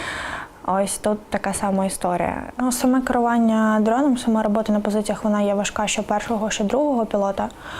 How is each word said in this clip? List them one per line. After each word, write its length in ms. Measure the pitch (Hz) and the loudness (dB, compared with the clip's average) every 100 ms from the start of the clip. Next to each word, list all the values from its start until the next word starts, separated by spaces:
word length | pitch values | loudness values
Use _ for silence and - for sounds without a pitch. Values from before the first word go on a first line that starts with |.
| - - - - - - - | -10 -8 -8 -10 -12 -10 -2
Ось 320 | 185 196 - | 0 0 -2
тут 320 | 214 208 - | -2 -2 -4
така 220 | - 196 | -4 -4
сама 320 | 196 202 190 | -4 -2 0
історія. 580 | 190 185 185 175 175 - - - | 0 -2 -2 0 -2 -4 -8 -4
Ну, 140 | 254 | -2
саме 280 | 247 262 262 | 0 2 2
керування 800 | 254 254 240 233 226 220 220 214 | 2 2 2 4 4 4 4 4
дроном, 380 | 214 233 294 247 | 4 4 2 2
сама 240 | - 220 | 2 2
робота 300 | 220 208 214 | 2 0 2
на 80 | 208 | 0
позиціях, 440 | 208 208 208 202 | 2 0 -2 -2
вона 160 | 220 208 | 0 2
є 140 | 202 | 2
важка 320 | 202 202 - 208 | 0 -2 -2 -2
що 160 | - | -2
першого, 480 | 208 208 - 226 214 | -2 -2 -2 -2 -2
що 140 | - | -2
другого 420 | 202 240 294 247 220 | 0 2 2 2 0
пілота. 420 | 208 196 196 214 - - - | 0 0 0 -4 -6 -14 -14